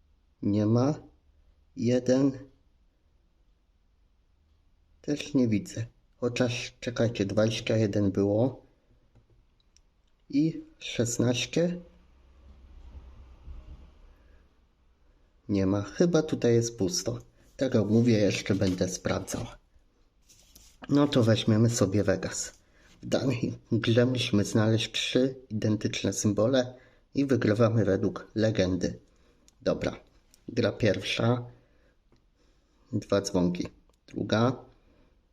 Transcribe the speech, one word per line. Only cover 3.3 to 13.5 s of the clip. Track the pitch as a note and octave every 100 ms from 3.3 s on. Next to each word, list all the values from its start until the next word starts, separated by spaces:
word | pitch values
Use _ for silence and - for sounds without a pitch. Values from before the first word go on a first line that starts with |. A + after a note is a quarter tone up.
| _ _ _ _ _ _ _ _ _ _ _ _ _ _ _ _ _
Też | - D3 -
nie | C3+ A#2+
widzę. | G2+ - - A2+ _ _ -
Chociaż, | A#2+ A#2+ B2 - - -
czekajcie, | B2+ A#2+ A#2 - G2
dwadzieścia | G#2 A2 A2 - A2+
jeden | G#2+ G#2 G2+
było. | F#2+ G2+ G#2 C3 - _ _ _ _ _ _ _ _ _ _ _ _ _ _ _ _ -
I | C#3 D#3+ - - -
szesnaście. | - - A#2+ - A#2 B2 - D#3+ F3 F3 - - _ _ _ - - - - - - - - - - - -